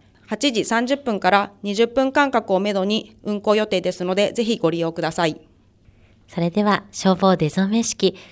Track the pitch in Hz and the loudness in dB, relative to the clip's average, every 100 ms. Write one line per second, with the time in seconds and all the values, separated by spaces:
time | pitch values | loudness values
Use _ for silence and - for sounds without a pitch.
0 | _ _ - 208 285 226 147 233 240 277 | _ _ -10 -2 0 0 0 0 0 -2
1 | 262 202 185 202 202 - 202 202 233 233 | -2 0 2 2 0 -6 -4 0 0 2
2 | 262 277 277 247 - 185 202 196 196 214 | 0 2 2 0 0 0 0 -2 0 -2
3 | - - - 208 208 214 214 185 185 180 | -6 -12 -8 -4 0 2 2 -2 -2 -4
4 | 180 190 208 - 226 226 165 165 165 165 | -2 0 0 0 -2 0 0 -2 -4 -4
5 | 160 160 165 - - _ _ _ _ _ | -4 -2 -2 -4 -14 _ _ _ _ _
6 | _ _ _ - 170 208 208 196 - - | _ _ _ -4 -2 0 0 0 -4 -2
7 | 190 180 196 180 151 - 196 226 226 - | 0 4 4 4 0 0 0 0 -2 -2
8 | 190 190 - | -2 -2 -16